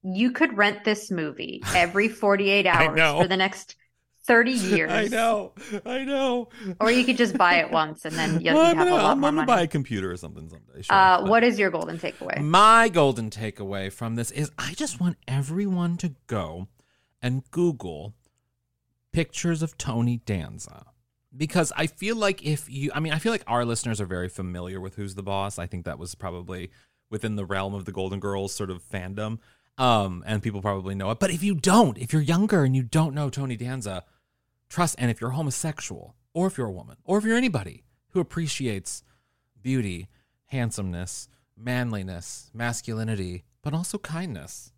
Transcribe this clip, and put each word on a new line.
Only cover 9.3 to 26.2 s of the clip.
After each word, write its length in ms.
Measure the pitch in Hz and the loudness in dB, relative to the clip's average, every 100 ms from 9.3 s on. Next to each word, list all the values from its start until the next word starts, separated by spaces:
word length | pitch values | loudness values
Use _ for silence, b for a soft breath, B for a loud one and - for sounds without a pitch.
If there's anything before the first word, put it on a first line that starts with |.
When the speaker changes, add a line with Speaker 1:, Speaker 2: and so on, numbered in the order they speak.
Speaker 2:
gonna 60 | 302 | 2
Speaker 1:
money. 20 | 262 | 4
Speaker 2:
buy 160 | 226 | 4
a 40 | 160 | 4
computer 440 | 151 135 104 95 | 0 -2 -2 -4
or 60 | 87 | -6
something 320 | 80 - 80 | -10 -14 -16
someday. 340 | 82 _ 69 | -18 _ -16
Sure. 140 | - 196 | 2 6
Speaker 1:
Uh, 240 | 185 185 | 8 6
Speaker 2:
But 80 | 196 | 6
Speaker 1:
what 140 | 226 | 6
is 140 | 240 208 | 4 2
your 120 | 196 | 0
golden 280 | 165 165 165 | 0 -6 -6
takeaway? 420 | 165 - 180 - | -8 -8 -6 -4
Speaker 2:
my 480 | 147 175 214 226 226 | 4 8 10 10 8
golden 420 | 165 139 117 110 | 6 4 4 -4
takeaway 600 | - 110 98 98 98 95 | -6 -8 -6 -6 -4 -6
from 220 | - 113 113 | -6 -6 -4
this 140 | 117 | -4
is 200 | - 151 - | -4 -6 -6
I 160 | - | -10
just 260 | 170 294 240 | -4 -6 0
want 160 | 175 - - | -2 -2 -4
everyone 680 | 135 139 170 202 180 175 170 | -4 -2 -2 0 0 0 -2
to 160 | 175 139 - | -4 -8 -6
go 420 | 113 82 82 98 _ _ _ _ _ | -4 -4 -8 -12 _ _ _ _ _
and 220 | 123 131 - | -4 -4 -4
Google 640 | 165 175 135 - 76 104 - _ _ _ _ _ _ _ _ _ | 0 0 0 -8 -10 -12 -16 _ _ _ _ _ _ _ _ _
pictures 500 | - 160 - 170 165 | -2 -2 -2 -2 -2
of 140 | 160 - | -4 -4
Tony 400 | - 113 120 120 | -4 0 0 0
Danza. 640 | - 98 73 - - - - _ _ _ _ | -2 -4 -4 -12 -16 -20 -20 _ _ _ _
Because 380 | 127 151 180 156 - | -8 -2 0 0 -2
I 100 | 160 | -4
feel 300 | - 196 226 | -4 -6 0
like 280 | 202 196 | 0 0
if 240 | - 147 - | -2 -4 -4
you, 200 | 135 143 | -6 -4
I 60 | 147 | -2
mean, 120 | 160 | -2
I 60 | 156 | -2
feel 140 | 226 | 0
like 120 | 220 - | -2 0
our 180 | 117 | 0
listeners 360 | 120 113 120 107 | 0 -2 -4 -4
are 60 | 95 | -4
very 220 | 90 90 | -4 -6
familiar 520 | - 92 90 90 95 | -6 -8 -8 -8 -10
with 160 | 95 101 | -12 -10
Who's 180 | 98 | -10
the 80 | 95 | -8
Boss. 360 | 98 98 98 - | -4 -4 -4 -6
I 80 | 87 | -8
think 180 | 92 85 | -8 -8
that 120 | 65 | -10
was 160 | 87 | -12
probably 560 | - | -12